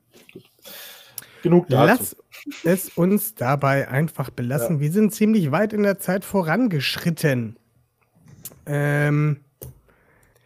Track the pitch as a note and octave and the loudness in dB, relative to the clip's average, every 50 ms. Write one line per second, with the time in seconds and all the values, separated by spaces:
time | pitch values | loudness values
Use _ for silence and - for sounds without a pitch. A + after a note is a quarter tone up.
0 | _ _ _ - - - - - - _ _ _ - - - - - - - - | _ _ _ -20 -20 -20 -20 -20 -20 _ _ _ -20 -20 -20 -20 -20 -20 -20 -20
1 | - - - - - - - - - E3 E3+ F3 F3 - B2+ C3 - - A#3 B3+ | -20 -20 -20 -20 -20 -20 -14 -6 2 4 4 4 4 4 4 6 6 6 4 2
2 | - - - - _ _ - - - D4 - - - D#4+ F#3 F#3 - - - - | 0 -6 -12 -16 _ _ -20 -18 -16 -16 -14 -4 0 0 0 0 -2 -4 -2 0
3 | E3+ F#3 G3+ G3+ - - - - B2 B2 C#3+ C#3 C#3+ C3+ C3+ C#3 B2 - B2 C3+ | 2 2 2 0 -2 -6 -6 -4 -2 0 0 0 2 0 0 0 -2 -2 -2 -2
4 | E3 D#3+ - - C3+ B2 - - B2 A#2+ B2+ C3 A#2 A2+ F3 C#3 D3 D3 E3+ G#3+ | -2 -2 -4 -6 -8 -8 -8 -8 -6 -4 -2 -2 -2 -2 -2 -2 -2 0 2 2
5 | G#3+ G3 - - G#3+ G#3+ A3 A3 E3+ C#3 C3+ F3 G#3+ G#3+ G#3+ G#3 G#3 G3+ F#3+ F#3+ | 2 2 2 0 0 2 2 2 2 2 2 0 0 0 0 0 0 0 0 -2
6 | - - F3+ G3 - - - G3 F3 D#3 D#3+ G#3+ C4 A3+ E3+ C#3+ B2 - - - | -2 -4 -4 -4 -4 -2 -2 -2 0 0 0 0 0 0 0 -2 -2 -4 -6 -4
7 | - F3 D#3+ - - D3+ C3 B2 A#2 G#2+ A2 - _ _ _ _ _ _ _ _ | -4 -4 -2 0 0 0 0 0 -2 -6 -10 -14 _ _ _ _ _ _ _ _
8 | _ _ _ _ _ - - - - - - - _ - D3 C#3+ C#3+ D3 C#3+ D3 | _ _ _ _ _ -20 -20 -20 -20 -20 -20 -16 _ -4 -2 -2 0 0 0 0
9 | D3 D3 D3 D3 D3+ D3+ D3 - _ _ _ _ - - - - _ _ _ _ | 2 2 2 2 0 0 -2 -4 _ _ _ _ -20 -20 -20 -20 _ _ _ _
10 | _ _ _ _ _ _ _ _ _ | _ _ _ _ _ _ _ _ _